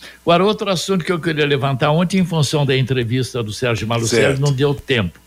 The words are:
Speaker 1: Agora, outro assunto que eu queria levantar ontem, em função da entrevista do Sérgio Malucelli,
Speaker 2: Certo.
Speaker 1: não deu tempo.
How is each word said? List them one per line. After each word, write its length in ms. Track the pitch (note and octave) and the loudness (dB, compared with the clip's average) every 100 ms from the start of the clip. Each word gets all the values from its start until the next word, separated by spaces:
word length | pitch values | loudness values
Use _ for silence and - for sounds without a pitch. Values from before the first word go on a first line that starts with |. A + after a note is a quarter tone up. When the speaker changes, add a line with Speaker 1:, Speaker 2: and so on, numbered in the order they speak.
| - - | -20 -6
Speaker 1:
Agora, 220 | - E3+ | 0 2
outro 260 | G3 G#3+ G3+ | 2 0 -2
assunto 360 | F3 - F#3+ E3 | -2 -2 -2 0
que 60 | |
eu 80 | F3 | -2
queria 260 | D#3+ D3+ D3 | -2 0 0
levantar 460 | C#3+ C#3 C3+ D#3 | 0 0 0 2
ontem, 280 | D#3 F3+ F#3+ | 2 2 0
em 60 | F3 | 0
função 400 | E3 C#3 D3+ C#3 | 0 0 2 2
da 120 | C3 | 2
entrevista 640 | B2 B2+ A2+ B2+ B2 B2 | 0 -2 0 -2 -2 -4
do 120 | G#2+ | -6
Sérgio 340 | G#2 B2 A2+ A2 | -4 -2 -2 -2
Malucelli, 360 | A#2 A#2 A2+ | -2 0 2
Speaker 2:
Certo. 180 | C#3 C3+ | 2 2
Speaker 1:
não 100 | C#3+ | 0
deu 240 | B2+ C#3+ D3 | 2 0 0
tempo. 440 | - B2 F2+ - | -2 -2 -2 -6